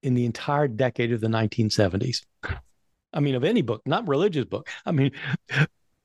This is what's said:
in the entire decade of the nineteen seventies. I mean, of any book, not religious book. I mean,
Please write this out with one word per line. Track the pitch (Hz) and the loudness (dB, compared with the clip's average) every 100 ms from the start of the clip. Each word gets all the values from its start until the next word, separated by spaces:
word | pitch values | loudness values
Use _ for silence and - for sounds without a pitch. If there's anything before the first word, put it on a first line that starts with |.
in | 139 123 | -2 0
the | 120 | 0
entire | - - 143 147 | -4 -2 0 0
decade | 107 127 120 117 | 0 -2 0 -2
of | 117 | 0
the | 110 | 0
nineteen | 113 110 - 107 | 0 0 0 0
seventies. | - 98 98 127 - - _ - - - _ _ _ _ | 2 2 2 -2 -4 -10 _ -10 -10 -12 _ _ _ _
I | - | -2
mean, | 143 127 | 0 2
of | |
any | 156 240 | 2 2
book, | 117 110 135 | 0 -2 -2
not | 180 202 | -2 0
religious | 139 202 151 113 | 2 2 0 -2
book. | - - - - | -6 -8 -10 -2
I | |
mean, | 151 135 - 135 - - 139 156 _ _ _ | 2 2 0 -6 -6 -4 0 0 _ _ _